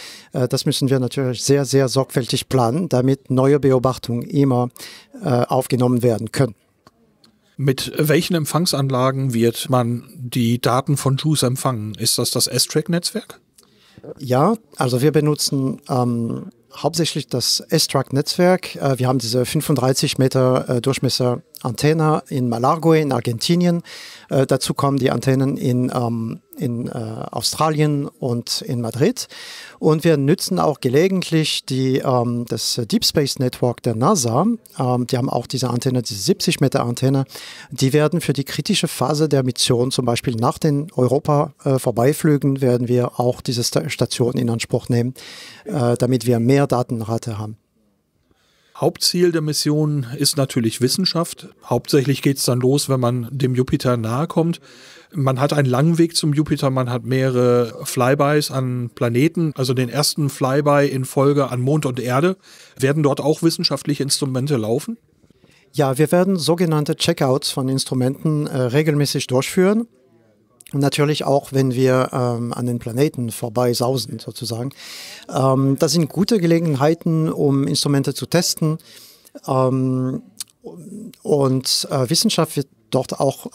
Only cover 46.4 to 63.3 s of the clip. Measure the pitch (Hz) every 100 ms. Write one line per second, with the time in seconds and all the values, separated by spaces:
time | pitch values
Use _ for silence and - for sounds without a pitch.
46.4 | 117 139 139 123 123 117 107 113 - 104
47.4 | 107 110 _ _ _ _ _ _ _ _
48.4 | _ _ _ - 151 - - 175 180 165
49.4 | 151 147 147 151 151 147 117 147 143 143
50.4 | 135 135 113 - 123 - 180 165 170 -
51.4 | - _ - 123 - 147 131 131 143 139
52.4 | - 123 127 143 - 131 123 123 117 139
53.4 | 127 127 127 151 131 123 110 123 165 170
54.4 | 165 165 - - - - - 175 135 127
55.4 | 143 147 131 123 160 165 165 - 156 143
56.4 | 147 147 139 131 123 123 113 131 131 123
57.4 | 123 123 117 - - 135 127 143 143 151
58.4 | 143 131 127 123 120 - 120 120 160 175
59.4 | 160 135 127 127 123 127 143 - 143 -
60.4 | 131 139 147 143 143 135 127 143 139 143
61.4 | 127 123 127 156 139 120 117 127 175 185
62.4 | - - - - 135 151 143 135 147